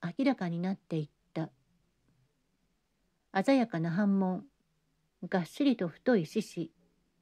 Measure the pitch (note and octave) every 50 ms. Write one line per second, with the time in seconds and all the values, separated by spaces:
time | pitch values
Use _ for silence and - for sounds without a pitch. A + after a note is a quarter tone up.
0 | - F3 - - C4+ C#4 B3+ - F#3 E3+ E3+ E3+ F3 F#3 G3 - _ - E3+ D#3
1 | D3+ - _ _ _ _ - D#3+ D#3 - - _ _ _ _ _ _ _ _ _
2 | _ _ _ _ _ _ _ _ _ _ _ _ _ _ _ _ _ _ _ _
3 | _ _ _ _ _ _ - F#3+ F#3+ C#4 C#4 C4 A#3 A#3 - E3 D#3+ E3+ D#3+ F#3+
4 | G#3 G3+ G3 G3 F#3+ F#3 F#3 - - - _ _ _ _ _ _ _ _ _ _
5 | _ _ _ _ G3 - - F#3 E3 - - - C#4+ C#4 A#3 - F#3 E3 - -
6 | _ B3+ B3 G3 D#3 - - A3 - - - F3+ D#3+ - _ _ _ _ _ _
7 | _ _ _ _